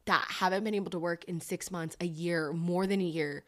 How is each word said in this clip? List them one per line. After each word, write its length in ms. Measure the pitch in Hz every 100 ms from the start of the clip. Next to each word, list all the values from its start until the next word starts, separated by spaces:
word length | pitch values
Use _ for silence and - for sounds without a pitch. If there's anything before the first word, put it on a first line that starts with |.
that 200 | - 180 - -
haven't 240 | 185 190
been 120 | 220
able 160 | 208 190
to 80 | 175
work 240 | 170 170
in 160 | - 170
six 300 | - 175 -
months, 240 | 180 160 -
a 80 | 175
year, 460 | 156 170 170 151
more 340 | 165 170 175 190
than 140 | 196
a 40 |
year, 380 | 180 160 147 143